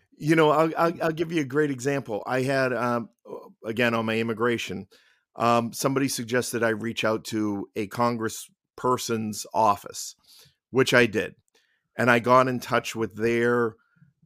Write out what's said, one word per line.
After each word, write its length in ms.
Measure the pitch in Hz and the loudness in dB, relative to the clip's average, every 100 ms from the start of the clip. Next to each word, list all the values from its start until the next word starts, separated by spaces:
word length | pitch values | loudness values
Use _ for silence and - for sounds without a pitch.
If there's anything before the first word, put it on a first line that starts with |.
| _ - | _ -4
You 200 | 151 160 | 2 4
know, 140 | 151 | 6
I'll, 220 | 147 160 156 | 6 4 2
I'll, 240 | 170 - | 0 0
I'll 80 | 165 | -2
give 200 | 160 165 | -2 -2
you 100 | 170 | -2
a 20 | |
great 260 | 135 143 147 | 0 0 0
example. 520 | 131 131 139 127 104 - | 0 -2 -2 -2 -6 -2
I 160 | 127 | -2
had, 300 | 127 135 131 | 0 0 0
um, 380 | 120 120 120 110 _ - - - _ | 0 0 -2 -4 _ -16 -16 -16 _
again, 280 | 110 113 120 | -6 0 2
on 120 | 113 110 | 2 0
my 120 | 110 | 0
immigration, 680 | 113 107 120 117 - 95 98 _ _ _ _ - | -2 0 0 0 -4 -10 -12 _ _ _ _ 0
um, 360 | 117 117 117 | 2 4 2
somebody 360 | - 143 135 139 | -2 0 0 0
suggested 540 | - 113 123 120 120 | -2 -2 -2 0 0
I 80 | 113 | 0
reach 340 | 107 113 110 | 0 -4 -2
out 200 | 110 110 - | 0 -2 -2
to 420 | 110 107 101 95 107 | -2 -2 -2 -6 -6
a 100 | 98 | -4
congressperson's 1600 | - 120 120 110 - - _ _ - 127 123 - 113 107 101 - | 0 0 0 -4 -6 -14 _ _ -4 0 0 0 -4 -4 -8 -6
office, 600 | 95 107 101 - - - - _ - - _ _ | 2 2 2 -4 -12 -12 -14 _ -20 -20 _ _
which 240 | 117 127 | 0 2
I 120 | 127 117 | 2 2
did. 280 | 101 87 - _ _ _ _ _ - | -2 -6 -10 _ _ _ _ _ -2
And 120 | 120 | 2
I 100 | 120 | 2
got 280 | 113 127 127 | 4 4 4
in 100 | 123 | -2
touch 380 | - 120 - 113 | -2 -2 -2 -4
with 200 | 107 104 | -6 -2
their, 600 | 113 117 120 120 113 107 _ _ _ _ | 0 2 2 2 0 -4 _ _ _ _